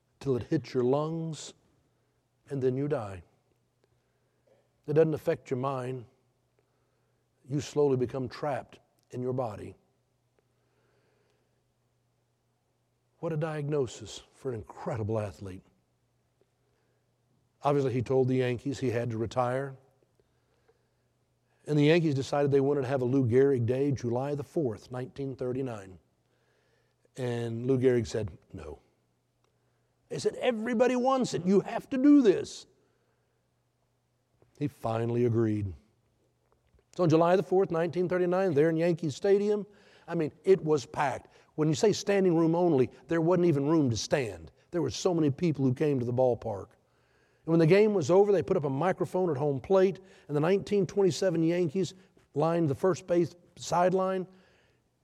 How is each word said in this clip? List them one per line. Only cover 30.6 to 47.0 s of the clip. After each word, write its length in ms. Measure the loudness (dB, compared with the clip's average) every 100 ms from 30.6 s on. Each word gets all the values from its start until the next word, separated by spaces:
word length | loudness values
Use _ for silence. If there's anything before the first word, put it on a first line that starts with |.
| -2 0 2
wants 380 | 2 0 0 0
it. 140 | -2 2
You 140 | 2
have 280 | 2 -6 -6
to 80 | 2
do 240 | 6 6
this." 460 | 6 4 0 -12 -20 _ _ _ _ _ _ _ _ _ _ _ _ _ _ _ _ _ _ -8
He 100 | -8
finally 560 | -6 -4 -2 -2 0
agreed. 480 | 0 2 0 0 -4 -10 _ _ _ _ _ _ _ _ _ _ _ -2
So 60 |
on 60 | 4
July 260 | 4 6 4
the 60 |
fourth, 280 | 2 0 0
nineteen 380 | 0 -2 -2 -2
thirty-nine, 460 | 0 0 0 0
there 160 | 2 2
in 60 | 2
Yankee 340 | 0 0 -4
Stadium, 560 | -2 2 2 2 -2 -4 -14 _ -20 -8
I 80 |
mean, 160 | -4 -4 -2
it 200 | 2 2
was 220 | 4 -2 -2
packed. 420 | -4 -4 -4 -12 _ _ -2
When 120 | 0
you 60 |
say 180 | 2 2
standing 440 | 0 0 2 2 2
room 180 | 2
only, 360 | 2 2 2 2 -2 -6
there 120 | -2
wasn't 260 | 2 2 4
even 200 | 2 2
room 240 | 2 2
to 60 | 0
stand. 540 | -2 -2 -2 -8 -16 _ _
There 120 | -6
were 80 | -4
so 240 | -2 0
many 160 | 2 0
people 340 | 0 -2 0
who 100 | 0
came 240 | 0 0 0
to 60 |
the 80 | -2
ballpark. 540 | 0 0 0 -4 -10 -12 _ _ _